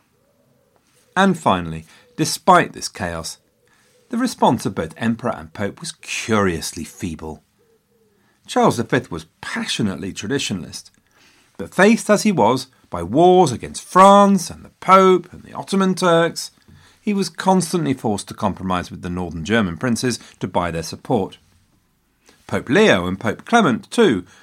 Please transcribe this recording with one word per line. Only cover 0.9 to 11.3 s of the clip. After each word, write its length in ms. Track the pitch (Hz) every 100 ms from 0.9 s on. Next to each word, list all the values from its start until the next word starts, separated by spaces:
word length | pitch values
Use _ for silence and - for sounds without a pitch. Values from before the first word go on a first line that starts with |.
| _ _ 180
And 220 | 196 165
finally, 460 | 127 90 82 80 80 _ _ -
despite 560 | 156 - - 175 -
this 160 | - -
chaos, 480 | - 90 82 80 - _ _ _ _ _ _ _
the 80 | 233
response 480 | 254 - 208 117 -
of 100 | 98
both 180 | 80 -
emperor 340 | 113 113 120
and 220 | 98 78
pope 260 | - 101 -
was 140 | -
curiously 880 | - - - - 107 95 80 - 85
feeble. 580 | 76 - 92 78 80 78 _ _ _ _ _ _ _ _ _ _ -
Charles 320 | 247 208 113
the 60 |
fifth 260 | 113 127 -
was 160 | 85 - _
passionately 720 | - 226 226 - 107 80 92
traditionalist, 800 | - 104 139 - 92 71 - - _ _ _ _